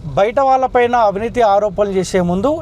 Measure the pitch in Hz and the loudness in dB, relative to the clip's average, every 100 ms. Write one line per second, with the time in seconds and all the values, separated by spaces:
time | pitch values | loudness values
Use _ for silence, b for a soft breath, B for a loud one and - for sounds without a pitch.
0 | 151 139 208 240 269 262 254 247 240 247 | -4 -2 0 2 2 2 2 0 2 2
1 | 214 196 226 214 220 202 208 185 208 190 | 0 0 -6 0 2 2 0 -2 -2 -2
2 | 180 190 175 185 247 320 | -2 -2 0 0 -2 -4